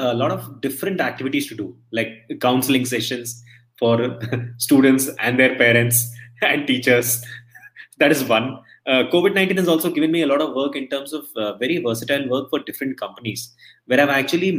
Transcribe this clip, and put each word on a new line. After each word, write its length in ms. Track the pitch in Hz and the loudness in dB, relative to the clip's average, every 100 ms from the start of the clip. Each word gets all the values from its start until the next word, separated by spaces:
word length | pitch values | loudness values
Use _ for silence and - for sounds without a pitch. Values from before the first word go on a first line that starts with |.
| 127 | -2
a 60 | 117 | 0
lot 80 | 143 190 | 0 -2
of 100 | - - | -8 -8
different 400 | 135 - 185 185 131 | -6 -4 -4 -2 -4
activities 360 | - 131 139 135 | -4 -4 -4 -4
to 20 | 110 | -8
do, 120 | 95 - _ 113 | -10 -12 _ -4
like 120 | 113 - - - 123 | -4 -6 -14 -2 2
counseling 360 | 127 131 131 120 120 | 2 2 0 0 -4
sessions 440 | 110 123 120 - - - _ - | -4 -6 -8 -14 -18 -20 _ -2
for 400 | 117 117 123 - - 123 | 2 2 0 -4 -6 -6
<laughs> 180 | - - | -6 -6
students 520 | - 139 135 131 - - | 2 6 6 4 2 -4
and 200 | 110 127 | -2 2
their 160 | 131 - | 4 4
parents 400 | 120 117 120 - - - - | 4 4 4 0 -2 -8 -18
<laughs> 140 | - 196 | -4 -2
and 140 | 143 143 | 0 0
teachers. 460 | 127 127 123 120 - - - - - - - - - | -2 2 2 2 -4 -8 -18 -20 -20 -20 -20 -10 2
That 80 | 151 151 | 4 4
is 80 | 123 | 2
one. 260 | 113 127 - - _ - | 0 0 -6 -16 _ 0
Uh, 160 | 131 123 | 2 2
covid 200 | 175 185 190 | 2 2 2
nineteen 180 | 190 190 | 0 2
has 100 | 175 | 2
also 160 | 160 175 147 | 2 0 0
given 140 | 156 165 | 0 2
me 60 | |
a 60 | 151 | 2
lot 140 | 143 151 | 2 0
of 100 | 131 | -2
work 160 | 143 139 | -2 -4
in 120 | 131 | -6
terms 200 | 139 139 | -8 -8
of, 120 | 151 - 113 | -12 -10 -6
uh, 180 | 107 101 | -6 -4
very 140 | 127 170 120 | -4 -2 -2
versatile 400 | 113 117 139 135 | -2 -2 -2 0
work 160 | 131 135 | -2 -2
for 80 | 147 - | -4 -6
different 300 | - 135 131 | -8 -8 -6
companies, 460 | 104 - 117 98 - _ - _ - | -10 -10 -10 -8 -10 _ -20 _ -2
where 120 | 127 | 2
I've 140 | 143 139 | 2 2
actually 340 | 135 170 190 | 0 0 0